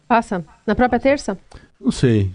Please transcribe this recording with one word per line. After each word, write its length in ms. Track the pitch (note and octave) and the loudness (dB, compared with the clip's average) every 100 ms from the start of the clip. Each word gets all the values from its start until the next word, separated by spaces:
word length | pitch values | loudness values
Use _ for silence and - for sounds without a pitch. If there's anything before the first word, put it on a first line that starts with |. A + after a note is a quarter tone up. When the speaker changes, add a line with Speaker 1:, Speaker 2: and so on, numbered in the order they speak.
| - | 0
Speaker 1:
Passa? 360 | A#3 A3+ F#3 D#3 _ - | 0 0 -6 -8 _ -4
Na 80 | |
própria 260 | G#3+ B3 A#3+ | 0 2 2
terça? 380 | C4+ C#4+ - G3 _ - - _ | 0 0 -2 -10 _ -20 -20 _
Speaker 2:
Não 120 | - | -4
sei. 400 | - B2+ A2 F#2+ | 0 2 2 0